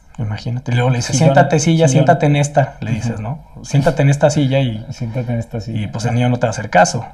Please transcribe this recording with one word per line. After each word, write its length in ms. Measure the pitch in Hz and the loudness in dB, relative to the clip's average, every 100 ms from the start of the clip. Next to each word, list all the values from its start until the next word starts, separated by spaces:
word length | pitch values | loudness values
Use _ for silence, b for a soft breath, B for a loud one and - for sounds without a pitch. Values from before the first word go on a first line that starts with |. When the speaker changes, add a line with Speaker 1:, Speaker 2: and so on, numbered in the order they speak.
| - - | -16 -8
Speaker 1:
Imagínate, 540 | 107 107 - 123 - | -6 -6 -6 -6 -2
luego 180 | 120 123 | 0 2
le 60 | 123 | 0
dices, 200 | - 135 | 0 2
Speaker 2:
Sillón, 180 | 160 | 4
Speaker 1:
"Siéntate, 240 | 135 - 156 | 4 4 2
silla, 280 | 170 160 156 | 2 4 4
Speaker 2:
sillón. 160 | 135 | 4
Speaker 1:
siéntate 220 | - 170 151 | 4 2 2
en 100 | 147 | 2
esta", 380 | 143 - 131 - | 0 0 -2 -2
le 100 | 110 | -6
dices, 220 | 113 117 | -4 -4
Speaker 2:
Ujú. 80 | 104 | -6
Speaker 1:
¿no? 160 | 107 156 - - | -8 -10 -14 -20
"Siéntate 400 | 113 139 135 131 | -4 0 2 2
en 80 | 139 | 2
esta 180 | 139 151 | 4 2
silla", 300 | 147 135 135 | 2 0 0
y 260 | 131 107 113 | -2 -4 -10
Speaker 2:
"Siéntate 420 | - 117 123 120 | -10 -8 -6 -4
en 60 | 117 | -4
esta 220 | 110 117 | -6 -8
silla". 180 | 110 107 | -8 -6
Speaker 1:
y, 60 | 104 | -6
pues, 180 | - | -6
el 100 | 117 | -2
niño 140 | 120 123 | 0 0
no 100 | 123 | 0
te 40 | 117 | -2
va 20 | |
a 20 | |
hacer 180 | - - | -4 -2
caso, 380 | 175 175 - - | 2 2 0 -8